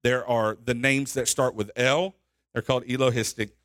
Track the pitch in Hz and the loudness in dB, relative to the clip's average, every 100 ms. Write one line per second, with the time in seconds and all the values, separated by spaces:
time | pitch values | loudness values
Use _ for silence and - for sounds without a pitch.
0 | 120 127 120 120 110 110 117 120 135 135 | 2 0 0 0 0 -2 -4 0 2 0
1 | 135 135 113 - 127 117 104 120 127 147 | -2 -4 -2 0 0 0 -6 0 2 2
2 | 190 _ _ _ _ 120 - 127 120 127 | -2 _ _ _ _ -8 0 -2 0 2
3 | 131 120 110 - 107 _ | 2 2 -2 -4 -8 _